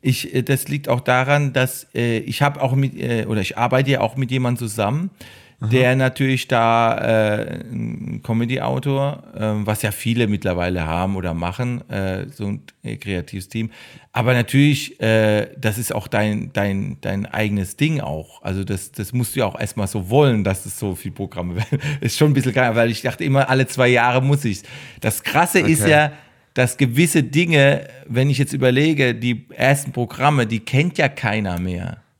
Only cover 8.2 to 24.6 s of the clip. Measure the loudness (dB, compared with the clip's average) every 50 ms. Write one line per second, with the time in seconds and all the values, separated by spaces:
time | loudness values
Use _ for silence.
8.2 | -4 -2 -2 0 0 0 -2 -2 -2 -2 -2 -2 -2 -2 -2 0 -2 -2 -4 -8
9.2 | -14 -18 -8 -4 -2 -2 0 0 0 -2 -2 0 -2 -4 -4 -4 -2 -2 2 2
10.2 | 2 2 2 0 0 -2 -2 0 0 -2 0 -2 -2 -2 0 0 0 -2 -2 -2
11.2 | -4 -4 -4 -4 -4 -6 -4 -4 -4 -4 -4 -6 -8 _ -6 -4 -4 -4 -4 -6
12.2 | -8 -10 -10 -8 -6 -6 -6 -8 -10 -16 _ _ _ -10 -10 -10 -8 -6 -6 -6
13.2 | -6 -8 -10 -12 -12 -8 -6 -6 -6 -6 -8 -16 -20 -20 -20 -20 _ _ _ 0
14.2 | 2 4 4 2 2 2 4 4 6 6 4 2 -2 -10 -8 _ 0 2 4 4
15.2 | 4 4 2 2 0 -4 -8 -4 -4 -2 -2 -2 -6 -4 -6 -6 -6 -2 -2 0
16.2 | 0 0 -2 -4 -6 -4 -4 -2 -2 0 0 -2 -4 -6 -8 -8 -6 -4 -4 -4
17.2 | -6 -6 -4 -4 -2 -2 0 -2 -2 -4 -2 -2 0 0 0 -2 -4 -6 -6 -8
18.2 | -8 -12 -18 -12 -8 -6 -4 -4 -4 -4 -4 -6 -6 -10 _ -10 -10 -4 -2 -2
19.2 | -2 -2 0 -2 -2 -2 -2 -4 -8 -6 -4 -4 -6 -4 -4 -6 -4 2 4 4
20.2 | 6 6 4 2 2 0 -2 -2 -4 -12 -10 -6 -6 -6 -6 -6 -8 -12 -8 -8
21.2 | -10 -8 -6 -8 -8 -6 -4 -6 -4 -2 -4 -4 -4 -4 -6 -4 -4 -6 0 2
22.2 | 2 4 4 2 0 0 0 2 2 2 2 2 2 2 0 -2 -4 -6 -6 -4
23.2 | -2 0 2 2 2 2 2 2 2 0 2 2 4 4 4 4 4 4 2 2
24.2 | 4 2 2 2 2 -2 -4 -4